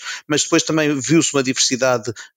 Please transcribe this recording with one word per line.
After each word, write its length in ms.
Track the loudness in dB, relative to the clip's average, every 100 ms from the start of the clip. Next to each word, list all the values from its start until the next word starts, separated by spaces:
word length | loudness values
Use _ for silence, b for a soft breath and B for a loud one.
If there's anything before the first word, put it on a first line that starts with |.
| B B -4
mas 160 | -2
depois 200 | 2 0
também 300 | 2 0 0 0
viu-se 340 | 2 2 2
uma 100 | 0
diversidade 680 | 0 0 -2 0 2 0 -2 B B